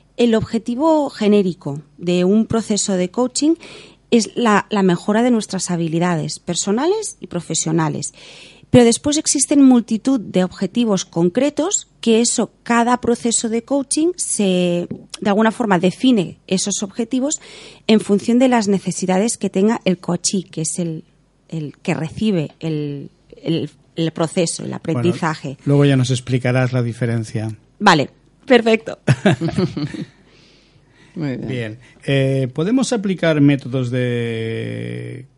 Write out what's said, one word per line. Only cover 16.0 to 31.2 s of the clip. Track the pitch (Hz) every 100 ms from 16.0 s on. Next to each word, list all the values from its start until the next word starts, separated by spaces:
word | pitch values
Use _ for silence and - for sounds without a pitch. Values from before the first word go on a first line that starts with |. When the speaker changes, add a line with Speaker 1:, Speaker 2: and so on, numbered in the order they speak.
| 262 226 160 - -
Speaker 1:
esos | 185 202 -
objetivos | 190 - 226 262 277 - - - - - -
en | 220
función | - 202 - 240
de | 262
las | 240 202
necesidades | 196 185 - 185 185 233 -
que | 196
tenga | 190 208 233
el | - 175
coachee, | - 175 - 196
que | - -
es | 160 -
el, | 170 156 - _ _ _ _
el | 160 147 -
que | -
recibe | 156 160 - 220 180 143 -
el, | 160 151 147 143 - _ _ -
el, | - 165 147 - _ -
el | 160
proceso, | 165 160 190 170 -
el | 131
aprendizaje. | 127 - 139 170 - 160 156 143
Speaker 2:
Bueno, | 139
luego | 143 143
ya | 143 135
nos | 123
explicarás | 123 123 127 123 127 123
la | 127
diferencia. | 120 110 117 117 107 113 110 107 _ _
Speaker 1:
Vale, | 202 160 127 _ _ _ -
perfecto. | 240 226 220 - -
Speaker 2:
<laughs> | - - 202 143 165 - 185 - 147 - - _ _ _ _ _ _ _ _ _ _ 185